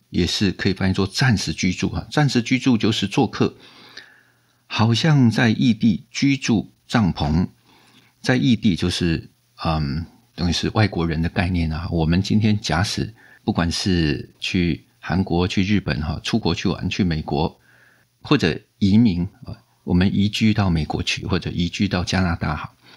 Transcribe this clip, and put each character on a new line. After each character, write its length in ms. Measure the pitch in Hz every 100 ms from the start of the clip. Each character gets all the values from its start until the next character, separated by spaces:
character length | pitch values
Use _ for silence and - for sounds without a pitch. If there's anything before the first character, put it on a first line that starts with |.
| _
也 160 | - 90
是 260 | - 101
可 160 | - 101
以 40 |
翻 160 | 92 95
译 40 |
作 120 | 95 95
暂 320 | - 127 95
时 140 | -
居 220 | - 92
住 160 | 90 -
哈， 180 | - -
暂 200 | - 143
时 120 | 123
居 160 | 117 127
住 200 | 135 113
就 120 | 101
是 160 | 110 101
做 220 | - 113
客， 300 | - 120 - - - - - - _ _ _ _ _ _
好 260 | - 113
像 360 | 117 165 147 120
在 200 | 107 120
异 240 | - 135
地 320 | 107 117 85 -
居 280 | - 139 135
住 340 | - 107 - _ _
帐 260 | 131 92
篷。 360 | - 76 80 92 - _ _ _ _ _ _
在 160 | - 127
异 180 | 135 107
地 220 | 113 80
就 120 | 87
是， 400 | - 87 80 - _ _ - 82
嗯， 400 | 80 71 76 85 - _ -
等 120 | 85
于 60 |
是 160 | 82 -
外 180 | 110 104
国 180 | 87 82
人 160 | 78
的 60 | 82
概 220 | - 90
念 200 | 90 80
啊。 160 | 80 90
我 140 | 85 80
们 160 | 87
今 180 | 101 107
天 180 | 110 104
假 200 | - 80
使 320 | 101 - - - - -
不 80 | -
管 180 | 104 85
是 640 | - 98 90 78 64 - _
去 460 | - 95 85 73 - _
韩 220 | - 90
国、 240 | 95 85 90
去 180 | -
日 180 | 95 104
本 200 | - 76
哈， 160 | 78 73
出 160 | - 117
国 160 | 82 -
去 140 | -
玩、 200 | - 92
去 140 | -
美 180 | 90 78
国， 380 | - 73 80 - _ _ _ _ _ _
或 160 | - 147
者 200 | 90 73 - _
移 180 | 98 107
民 300 | 120 87 87 -
啊， 140 | - - _ _
我 100 | 69
们 220 | 87 95 95
移 140 | 101
居 240 | - 110
到 160 | 104 98
美 160 | 80 76
国 180 | -
去， 220 | - - -
或 120 | 90
者 120 | -
移 180 | 80 87
居 220 | - 98
到 160 | 92 85
加 160 | 95
拿 140 | 90 87
大 200 | 87 73
哈， 180 | - - _